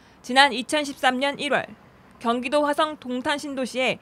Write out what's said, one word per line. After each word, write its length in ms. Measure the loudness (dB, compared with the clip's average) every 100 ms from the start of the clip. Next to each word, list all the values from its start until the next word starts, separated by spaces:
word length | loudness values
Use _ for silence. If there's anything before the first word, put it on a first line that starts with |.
| -20 -16
지난 280 | 2 6 6
이천십삼 680 | 4 -2 -2 -2 0 0 2
년 180 | -2 -2
일월 260 | -2 -2 -2 -12 -20 -20 -20 -6
경기도 480 | -2 -2 0 2 2
화성 320 | 2 0 -2
동탄 400 | -8 -4 -2 -4
신도시에 600 | -4 -6 -4 -2 -2 -2